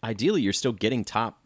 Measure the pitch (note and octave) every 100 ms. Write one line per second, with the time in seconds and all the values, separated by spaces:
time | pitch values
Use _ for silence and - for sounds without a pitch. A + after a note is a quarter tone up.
0 | A2 G#2+ C3+ G#3 G2+ G2 C3 G#2+ G#2+ B2+
1 | G2+ G#2+ A#2 -